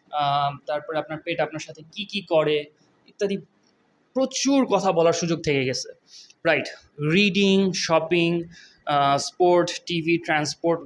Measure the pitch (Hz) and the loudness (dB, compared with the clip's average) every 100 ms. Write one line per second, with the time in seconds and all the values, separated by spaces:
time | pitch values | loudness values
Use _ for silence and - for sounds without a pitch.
0 | _ 147 143 143 143 139 - 151 147 156 | _ -4 0 0 -2 -4 -6 -6 -4 -6
1 | 147 156 175 165 151 156 - 156 - - | -6 -8 -6 -4 -4 -6 -14 -16 -18 -14
2 | 202 202 180 160 156 151 147 _ _ _ | -10 -10 0 2 2 0 -4 _ _ _
3 | _ - 202 196 - _ _ _ _ _ | _ -6 -4 -4 -8 _ _ _ _ _
4 | _ - 262 - 262 277 240 196 190 170 | _ -4 -2 -2 0 2 2 2 2 2
5 | 165 165 170 165 - 139 131 127 - - | 2 2 -2 -2 -2 -2 -2 -4 -8 -16
6 | _ - - _ 165 151 - - _ - | _ -20 -20 _ 0 0 -2 -12 _ -6
7 | 151 175 208 185 196 196 190 165 - 160 | 0 2 4 4 4 4 2 -2 0 0
8 | 160 175 170 170 170 - - _ - 143 | 2 0 2 0 -4 -14 -20 _ -2 0
9 | 139 139 - - 180 175 175 - - 170 | 2 2 -2 0 4 4 2 -4 -4 -4
10 | 160 170 170 156 151 - 170 165 | 0 0 0 0 -2 -2 -2 -2